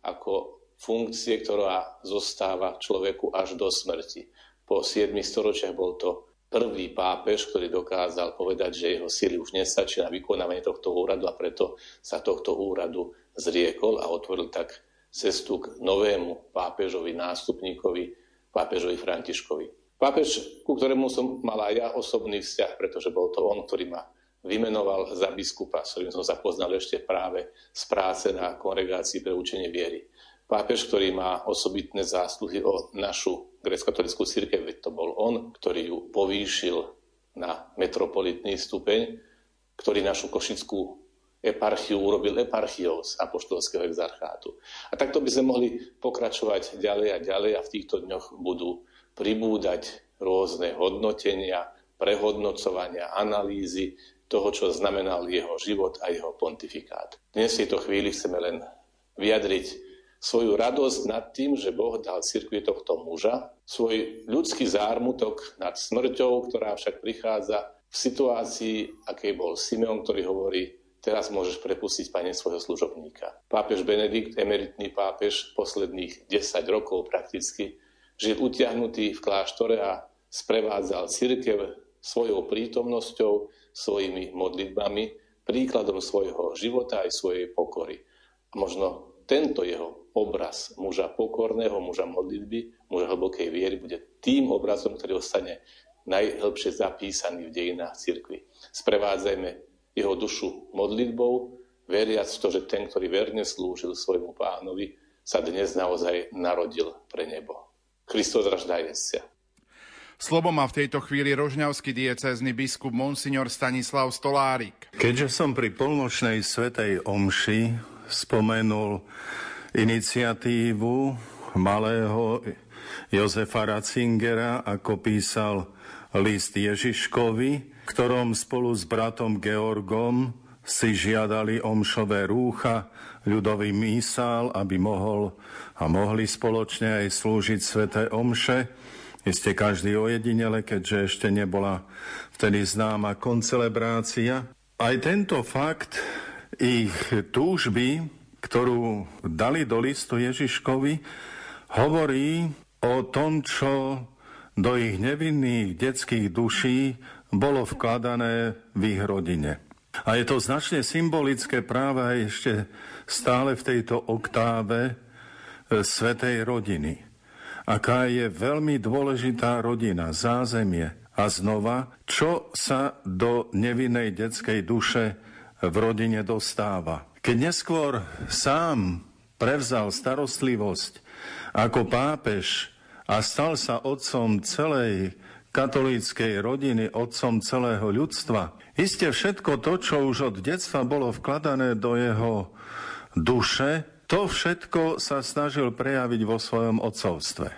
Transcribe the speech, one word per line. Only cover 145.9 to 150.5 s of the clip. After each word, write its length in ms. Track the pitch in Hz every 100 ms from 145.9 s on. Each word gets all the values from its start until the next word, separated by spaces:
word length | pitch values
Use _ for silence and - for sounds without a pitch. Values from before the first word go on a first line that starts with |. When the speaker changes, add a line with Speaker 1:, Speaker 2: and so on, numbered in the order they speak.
| - - - - - - -
Speaker 3:
ich 400 | 123 120 110 82 - 117 - -
túžby, 720 | 160 180 131 104 127 151 160 - - -
ktorú 640 | - 120 123 120 117 104 90 - 87
dali 400 | 80 110 160 135
do 160 | 117
listu 320 | 123 139 - 117
Ježiškovi, 880 | 123 123 131